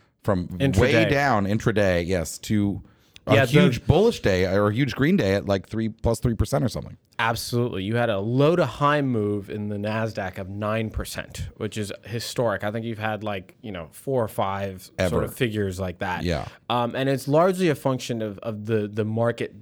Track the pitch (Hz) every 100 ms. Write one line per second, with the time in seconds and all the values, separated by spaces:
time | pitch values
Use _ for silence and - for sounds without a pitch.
0 | _ _ - 92 80 87 139 92 - 113
1 | 110 139 143 107 98 107 123 104 98 87
2 | 85 92 80 - - 107 101 95 - _
3 | _ - - 139 127 147 139 117 - 151
4 | 226 - 110 92 92 98 104 107 139 110
5 | 143 185 98 98 80 98 - 110 113 -
6 | 120 113 123 110 107 127 131 78 - -
7 | _ - 117 117 - 120 123 95 95 117
8 | 117 98 104 127 147 175 139 - 143 147
9 | 135 117 104 104 95 107 104 104 104 110
10 | 113 107 95 104 95 101 107 110 110 -
11 | 92 - - - - - 107 110 98 -
12 | - 113 - - 117 98 104 113 113 107
13 | 107 107 107 98 92 - 110 92 80 -
14 | - 131 107 - 98 98 98 92 - -
15 | 92 80 123 - 123 107 98 92 92 87
16 | 98 87 82 76 50 - - 120 120 113
17 | 135 135 139 151 185 185 180 135 135 131
18 | - 117 107 98 113 107 107 110 104 107
19 | 107 113 117 117 117 104